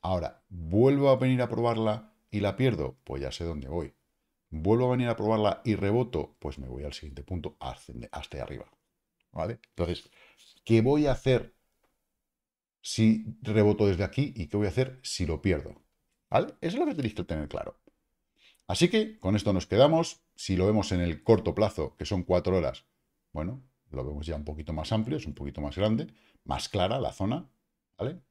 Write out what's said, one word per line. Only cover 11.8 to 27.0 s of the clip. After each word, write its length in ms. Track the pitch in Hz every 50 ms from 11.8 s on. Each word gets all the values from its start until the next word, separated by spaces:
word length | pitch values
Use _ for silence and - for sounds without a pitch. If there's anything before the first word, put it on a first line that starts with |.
| _ _ _ _ _ _ _ _ _ _ _ _ _ _ _ _ _ _ _ _
si 560 | _ - - - 110 110 110 110 - - - -
reboto 440 | - 107 104 110 104 104 101 101 107
desde 180 | 101 95 85 101
aquí 280 | - - - 143 147 -
y 120 | 113 87
qué 100 | 76 -
voy 100 | 101 104
a 40 | 98
hacer 300 | 80 127 131 131 131 -
si 240 | _ - - - 92
lo 160 | 78 80 73
pierdo? 400 | - 98 87 73 69 - - - _ _ _ _ _ _ _ _ _ _
¿Vale? 240 | - 120 185 - - _
Eso 160 | - 165 190
es 40 | 262
lo 60 | 339
que 80 | 302 247
tenéis 200 | 165 131 107 -
que 100 | - 87
tener 240 | - 82 78 76 71
claro. 300 | - - - - - _ _ _ _ _ _ _ _ _ _ _ _ _ _ - _ _ _
Así 220 | - 90 - 170 170
que 300 | - 220 214 220 - -
con 180 | - 92 104
esto 160 | 104 - 104
nos 140 | 98 90 -
quedamos. 560 | - - 104 131 151 160 160 165 - - _ _ _ _
Si 220 | - - - 98
lo 100 | 90 92
vemos 260 | 101 107 110 92 -
en 80 | 92 90
el 220 | 87 87 78 -
corto 320 | _ - 113 107 - - 78
plazo, 420 | - 107 101 - - 78 - -
que 100 | _ -
son 160 | - 104 92
cuatro 340 | 87 - 90 90 82 92 92
horas, 280 | 92 80 67 65 - _ _ _ _ _ _ _ _ _ _
bueno, 300 | _ 78 78 90 127 131 - _ _ _ _ _
lo 140 | 78 67 64
vemos 220 | 67 76 73 76
ya 100 | 82 80
un 80 | 73 73
poquito 280 | 76 76 76 76 -
más 200 | 80 78 80 -
amplio, 260 | 110 110 110 120 147 151
es 80 | -
un 80 | - 73
poquito 260 | - 71 71 69 -
más 160 | 73 71 69
grande, 360 | 87 101 107 110 117 160 - - _ _ _ _ _ _
más 240 | - - 69 - -
clara 320 | - 101 90 95 117 135